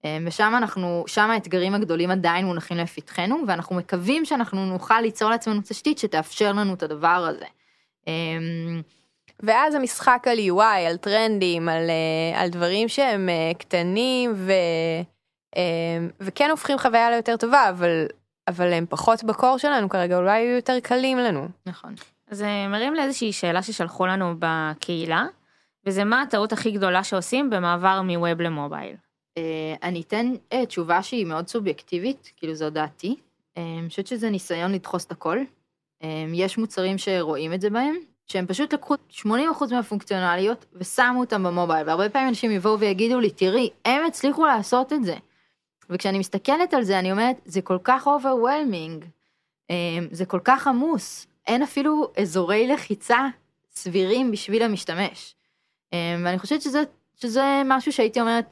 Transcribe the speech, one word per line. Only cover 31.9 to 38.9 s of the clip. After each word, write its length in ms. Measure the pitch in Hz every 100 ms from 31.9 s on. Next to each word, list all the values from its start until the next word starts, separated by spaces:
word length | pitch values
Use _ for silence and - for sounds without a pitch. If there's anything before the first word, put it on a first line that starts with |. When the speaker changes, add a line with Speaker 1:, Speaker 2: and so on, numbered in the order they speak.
| 175 214 269 - _
Speaker 1:
כאילו 180 | 160 156
זו 140 | 156
דעתי. 460 | 156 151 - 190 277 _ _ _ -
אה, 60 | 165 165
אני 100 | 165
חושבת 180 | - 196
שזה 220 | 240 226
ניסיון 420 | 196 - 165 180
לדחוס 340 | 196 - 180 -
את 60 |
הכל. 260 | 175 160 202 269 _ _ _ _ _
אה, 220 | 160 156 160
יש 240 | 170 185 226
מוצרים 400 | 220 - 185 190
שרואים 560 | 202 185 160 143 160
את 80 | 180
זה 80 | 202
בהם, 260 | 220 277 330 320 _ -
שהם 200 | 190 180
פשוט 260 | 190 302
לקחו 220 | 285 -